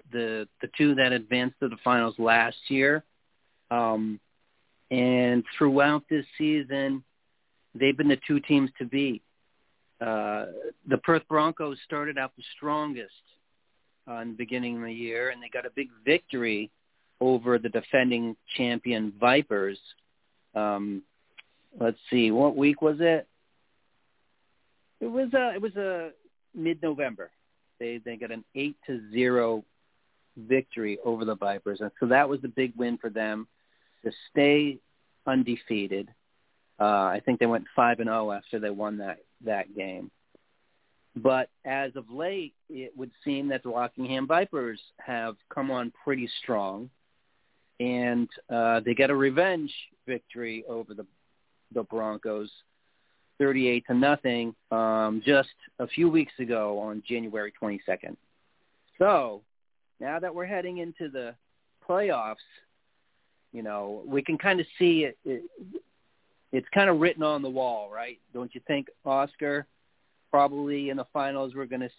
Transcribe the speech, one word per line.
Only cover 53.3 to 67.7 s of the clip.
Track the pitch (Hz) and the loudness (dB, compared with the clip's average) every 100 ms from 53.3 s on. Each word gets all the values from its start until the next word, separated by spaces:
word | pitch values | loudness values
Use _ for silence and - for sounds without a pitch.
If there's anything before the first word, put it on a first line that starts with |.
| - | 0
thirty-eight | 139 131 127 120 - | 2 4 2 2 2
to | 123 | 4
nothing, | 139 147 131 120 117 - _ | 4 4 2 -2 -4 -8 _
um, | 113 113 110 110 110 135 | 0 2 2 0 0 2
just | 143 131 - - - | 4 2 -6 -18 -10
a | 120 | -6
few | - 170 | 2 4
weeks | 160 143 - | 4 0 -4
ago | 120 117 104 104 | -4 -2 0 -2
on | 107 107 - | -4 -8 -6
January | 120 113 107 104 | -6 -4 -6 -8
twenty-second. | - 110 101 - 92 82 82 _ _ _ _ _ _ _ - | -6 -6 -6 -4 -6 -6 -16 _ _ _ _ _ _ _ 2
So | 190 175 123 104 - _ _ _ _ - | 4 6 2 -6 -16 _ _ _ _ -12
now | 131 160 | -8 -4
that | 180 | -4
we're | 165 180 | -6 -6
heading | 196 180 180 | -4 -6 -6
into | 170 160 160 | -10 -8 -10
the | 135 120 120 _ _ _ _ - | -8 -10 -12 _ _ _ _ -2
playoffs, | 180 208 135 110 110 - - _ _ _ _ _ _ _ _ _ | 0 0 0 -4 -8 -14 -20 _ _ _ _ _ _ _ _ _
you | 117 | -12
know, | 110 104 101 104 - | -8 -6 -6 -8 -4
we | 139 | -4
can | 139 156 | -2 -2
kinda | 196 185 156 - | 0 0 -2 2
see | 180 165 143 | 4 4 2
it, | - - | -4 -8
it, | 123 349 - 185 320 - _ _ _ _ _ _ | -8 -8 -18 -16 -16 -18 _ _ _ _ _ _
it's | 131 - | -6 0
kinda | 202 196 | 2 4
written | 160 170 160 | 4 2 2
on | 151 147 | 0 0
the | 135 | -2
wall, | 131 127 | -2 -2